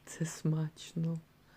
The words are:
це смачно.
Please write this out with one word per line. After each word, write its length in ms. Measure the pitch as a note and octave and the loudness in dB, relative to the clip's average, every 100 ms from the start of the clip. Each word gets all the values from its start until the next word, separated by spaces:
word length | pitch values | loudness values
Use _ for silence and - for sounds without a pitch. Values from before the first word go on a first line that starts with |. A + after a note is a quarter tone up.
| - | -14
це 200 | - D#3+ | -4 -4
смачно. 920 | - D#3+ D#3 D#3 - - E3+ E3 E3 - - - | 0 2 4 2 -4 -8 -2 0 0 -6 -20 -20